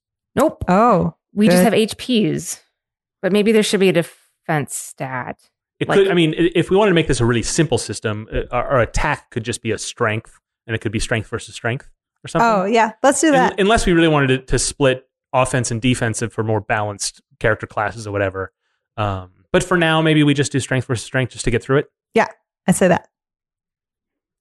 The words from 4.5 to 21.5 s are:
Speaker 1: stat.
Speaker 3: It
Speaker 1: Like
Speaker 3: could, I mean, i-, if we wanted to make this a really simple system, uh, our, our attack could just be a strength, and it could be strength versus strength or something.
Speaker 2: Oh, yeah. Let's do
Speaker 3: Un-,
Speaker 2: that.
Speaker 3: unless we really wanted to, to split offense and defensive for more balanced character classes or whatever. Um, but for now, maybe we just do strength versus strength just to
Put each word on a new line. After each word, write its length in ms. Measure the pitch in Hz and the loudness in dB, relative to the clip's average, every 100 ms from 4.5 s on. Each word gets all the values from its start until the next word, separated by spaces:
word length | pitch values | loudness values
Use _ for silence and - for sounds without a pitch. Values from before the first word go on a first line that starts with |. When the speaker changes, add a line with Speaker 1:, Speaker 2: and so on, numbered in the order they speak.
| 156 131 - | -4 -4 -10
Speaker 1:
stat. 640 | - - 135 127 139 - _ _ _ - | -12 -12 -10 -8 -10 -12 _ _ _ -8
Speaker 3:
It 80 | - | 0
Speaker 1:
Like 80 | 190 | 2
Speaker 3:
could, 100 | 196 | 2
I 40 | |
mean, 200 | 175 156 165 | 2 2 0
i-, 140 | 170 | 0
if 160 | 175 160 | 0 2
we 80 | 190 | 2
wanted 140 | 214 | 4
to 40 | 170 | 2
make 120 | 156 | 0
this 120 | 123 | 0
a 60 | 117 | 0
really 160 | 117 | 0
simple 340 | - - 156 117 | -2 -2 0 -2
system, 480 | - 104 113 107 110 | -4 -8 -6 -8 -8
uh, 100 | 127 110 | -8 -4
our, 160 | 123 107 | -4 0
our 140 | 131 | 0
attack 500 | 110 - 156 135 - | 0 0 -2 -4 -8
could 120 | 123 | -10
just 200 | 113 110 | -8 -6
be 80 | 113 | -6
a 60 | 98 | -6
strength, 580 | - - 113 107 - _ _ _ - | -8 -4 -2 -4 -8 _ _ _ -8
and 80 | 110 | -6
it 40 | |
could 100 | 110 | -4
be 80 | 104 | -4
strength 280 | - 113 - | -4 -4 -6
versus 260 | 117 - - | -10 -12 -8
strength 340 | 117 131 - _ _ _ | -6 -6 -10 _ _ _
or 40 | - | -6
something. 200 | - 233 | 0 2
Speaker 2:
Oh, 180 | 202 196 | 0 0
yeah. 260 | 226 220 - | 0 0 0
Let's 200 | 269 277 | 0 2
do 60 | 320 | 2
Speaker 3:
Un-, 60 | |
Speaker 2:
that. 260 | 269 233 - | 4 2 0
Speaker 3:
unless 280 | 196 226 196 | 0 2 2
we 60 | |
really 140 | 165 165 | 4 4
wanted 180 | 147 135 | 4 2
to, 100 | 131 | 0
to 200 | - 127 | -2 -2
split 460 | - - 135 - - _ _ | -2 0 0 0 -6 _ _
offense 380 | 127 127 131 117 | -2 0 -2 -4
and 100 | 117 | -2
defensive 520 | 127 123 117 - 113 | 0 0 -2 -4 -6
for 100 | - | -4
more 180 | 110 110 | -2 -2
balanced 600 | - 110 104 101 - - _ - | -2 -4 -4 -6 -10 -10 _ -4
character 280 | 117 110 - | -2 -2 -6
classes 380 | 117 104 113 107 | -6 -6 -6 -6
or 40 | |
whatever. 400 | 101 98 95 92 _ _ _ _ - | -2 -2 -4 -10 _ _ _ _ -6
Um, 340 | 104 95 92 _ _ | -4 -4 -10 _ _
but 120 | 180 | -2
for 140 | - 180 | 0 2
now, 240 | 160 160 | 2 2
maybe 220 | 160 151 | 4 4
we 100 | 147 | 4
just 180 | 139 135 | 2 0
do 80 | 139 | -2
strength 260 | - 131 - | -2 -4 -2
versus 180 | 113 - | -6 -4
strength 260 | 131 123 | -4 -4
just 120 | - | -4
to 60 | - | -2